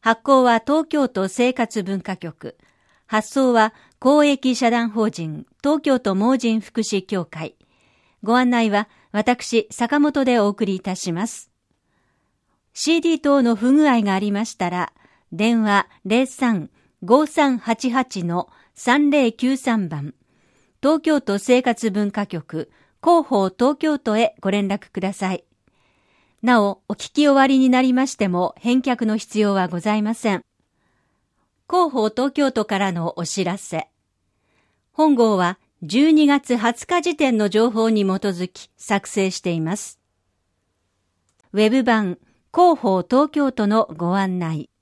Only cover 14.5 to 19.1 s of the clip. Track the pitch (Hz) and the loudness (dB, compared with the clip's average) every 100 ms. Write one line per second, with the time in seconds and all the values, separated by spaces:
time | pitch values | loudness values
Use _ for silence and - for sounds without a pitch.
14.5 | - 180 180 175 _ _ _ _ 165 214 | -6 -6 -4 -6 _ _ _ _ -4 0
15.5 | 233 214 202 - _ 190 220 262 - 247 | 0 2 0 0 _ -2 0 0 -2 -2
16.5 | 208 - _ _ _ 180 247 302 - 285 | -2 -6 _ _ _ 2 2 2 0 0
17.5 | 254 - 226 254 240 254 196 170 170 - | 0 -4 -4 -2 -2 -4 -6 -4 -4 -6
18.5 | _ _ _ - 269 294 | _ _ _ 0 2 2